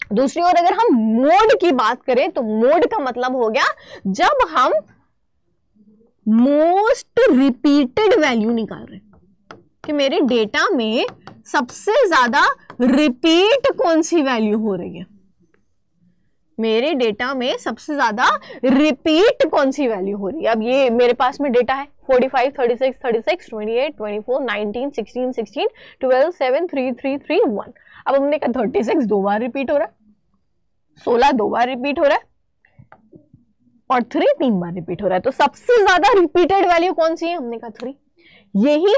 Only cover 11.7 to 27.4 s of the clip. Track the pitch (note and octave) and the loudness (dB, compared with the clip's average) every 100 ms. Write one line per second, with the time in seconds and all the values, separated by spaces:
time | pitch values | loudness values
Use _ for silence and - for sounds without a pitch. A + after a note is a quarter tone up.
11.7 | - - A#4+ A4 D4+ A#3+ C#4 F#4+ C5+ - | -6 -2 2 2 2 2 2 0 -2 -8
12.7 | - B3 C#4 D4+ B3 E4 E4 G4+ C5+ C#5 | -2 0 2 2 0 2 4 4 2 0
13.7 | F4 F4+ D#4+ E4 E4+ C4+ A#3+ G#3+ G#3+ G#3+ | 0 0 0 2 0 0 0 0 -2 -2
14.7 | F#3 F3 E3 F#3 - _ _ _ _ _ | -4 -8 -14 -18 -20 _ _ _ _ _
15.7 | _ _ _ _ _ _ _ _ - A3 | _ _ _ _ _ _ _ _ -6 -2
16.7 | A3 C#4 D4 A#3 G#3 B3 C4+ A#3+ B4 E4 | 0 0 0 -2 -2 -6 -4 -4 -6 -8
17.7 | - - C#4+ A#3+ G#3+ D4 D5+ - A4 C4 | -10 -8 -4 -2 0 0 -2 -6 -4 0
18.7 | C4+ D4+ B3+ E4 D#4 A4 - G#4 D#4 C#4 | 2 2 0 0 2 4 2 0 2 0
19.7 | C4+ C4 G#3 G3 G3+ G3 D#4 G#3+ A3+ A3 | 0 -2 -2 -4 -6 -6 -4 -2 -2 0
20.7 | C4 C4 A#3 A#3+ A#3+ B3+ C#4 C#4+ A#3+ B3 | 2 2 2 2 2 -2 -2 -2 0 0
21.7 | C4+ C#4+ _ - B3+ C4 C4 B3+ C#4+ A#3+ | -4 -8 _ 0 0 2 0 -2 0 -2
22.7 | A#3 C4 B3 C4 A#3 A#3 F4+ - G#3+ G#3+ | 0 -2 -2 -4 -4 -2 -4 -6 -10 -4
23.7 | A3+ D4+ D4+ G#3+ G#3 G#3+ C4 B3 G#3 G#3+ | -4 -4 -6 -8 -8 -4 -4 -4 -4 -6
24.7 | G#3+ C#4 C4 G#3+ B3 B3+ B3+ A3 - G#4+ | -6 -8 -8 -10 -6 -6 -6 -8 -6 -6
25.7 | - - - C4 B3+ D#4 - B3+ C4+ F4 | -8 -20 -6 0 2 0 -2 -2 -2 -2
26.7 | C4+ B3+ B3 C4+ C#4 - D#4+ | -4 -6 -6 -6 -6 -2 0